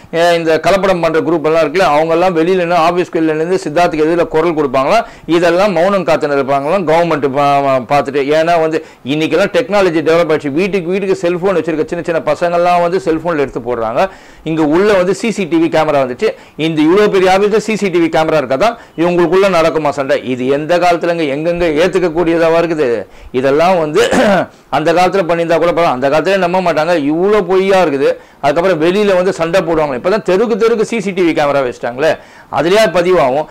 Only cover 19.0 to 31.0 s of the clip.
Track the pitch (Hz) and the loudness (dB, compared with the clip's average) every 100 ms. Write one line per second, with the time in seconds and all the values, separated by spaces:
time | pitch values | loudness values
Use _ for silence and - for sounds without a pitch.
19 | 170 175 175 185 196 175 160 156 147 139 | 0 2 2 2 2 2 0 0 -2 -2
20 | 135 139 113 127 127 139 151 175 180 175 | -2 -2 -2 -4 -2 -2 0 0 2 2
21 | 170 170 156 139 160 170 175 147 185 185 | 0 -2 -2 -4 -4 -2 -2 0 0 0
22 | 175 156 170 165 165 165 165 160 135 113 | -2 0 0 0 2 2 0 -2 -2 -2
23 | 95 - - 127 131 139 170 185 156 156 | -6 -16 -8 -4 0 2 2 2 0 0
24 | 240 - 240 185 127 - - 139 156 165 | 0 2 2 0 -2 -8 -6 -2 0 2
25 | 180 185 165 170 170 165 170 165 170 127 | 2 0 0 -2 0 0 2 2 0 0
26 | 135 151 160 196 175 185 180 151 160 175 | 0 0 0 0 0 0 0 0 0 0
27 | 143 160 190 214 175 185 190 190 175 139 | 0 0 2 0 2 0 2 2 2 2
28 | 147 170 - - 143 151 180 170 160 190 | 0 -2 -8 -4 -2 0 0 0 0 0
29 | 208 185 180 185 165 190 165 165 151 123 | 2 2 0 -2 -2 0 0 0 -2 -2
30 | 139 208 - 185 233 220 226 226 214 233 | -2 -2 0 0 0 0 0 0 -2 -4